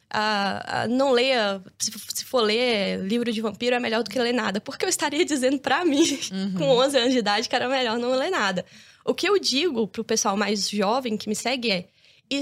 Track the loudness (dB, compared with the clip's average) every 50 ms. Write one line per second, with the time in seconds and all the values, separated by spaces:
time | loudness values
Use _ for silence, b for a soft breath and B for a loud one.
0 | _ _ -2 -2 0 0 0 0 0 -2 -4 -6 -6 -6 -4 -2 -2 0 0 2
1 | 2 2 4 4 4 2 2 2 0 0 -2 -4 -8 -14 -10 _ -8 -8 -8 -10
2 | -12 -10 -10 -10 -8 -2 0 2 2 2 2 2 2 2 0 0 0 -2 -2 -4
3 | -2 -2 -2 -2 0 -2 -2 -2 -4 -4 -4 -2 -2 0 0 0 0 0 0 -2
4 | -2 -2 -2 -2 0 0 0 0 -2 -2 -4 -4 -6 -8 -6 -4 -2 -2 0 0
5 | -2 -2 0 0 0 0 0 0 2 2 0 0 0 0 0 2 2 2 4 4
6 | 4 4 2 -2 -6 -6 -4 -4 -4 -2 -2 0 4 4 6 6 4 4 4 2
7 | 2 4 2 2 2 2 2 0 0 0 0 0 0 0 0 0 0 0 0 -2
8 | 0 0 0 0 0 0 0 0 0 0 0 -2 -6 B B B B B B B
9 | B -4 -2 0 2 2 2 2 2 2 0 2 0 0 0 0 -2 -2 -4 -8
10 | -4 -2 0 0 2 2 2 0 0 0 0 -2 -2 -4 -2 0 0 2 0 0
11 | 0 -2 -4 -4 -4 -4 -6 -4 -2 -2 -2 -2 0 -2 -2 -2 -4 b b b
12 | b b b b b _ -4 -2